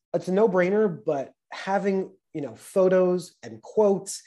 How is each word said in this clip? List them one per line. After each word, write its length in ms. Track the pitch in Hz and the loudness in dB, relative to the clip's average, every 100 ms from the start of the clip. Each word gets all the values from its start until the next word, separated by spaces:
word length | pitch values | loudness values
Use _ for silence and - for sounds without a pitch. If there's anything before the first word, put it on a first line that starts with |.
| _ | _
it's 140 | 175 175 | -6 -2
a 60 | |
no-brainer, 720 | 185 220 185 180 208 214 156 - | 2 2 2 2 2 0 -2 -6
but 260 | 139 123 _ _ | -6 -6 _ _
having, 580 | - - 196 196 190 185 - _ | -10 -4 -2 0 -2 -4 -12 _
you 60 | 156 | -10
know, 160 | 135 110 | -10 -12
photos 800 | - 196 185 185 185 180 170 _ | -4 2 4 4 2 0 -6 _
and 180 | 117 110 | -18 -18
quotes 580 | - - 202 190 - - | -6 0 2 0 -4 -14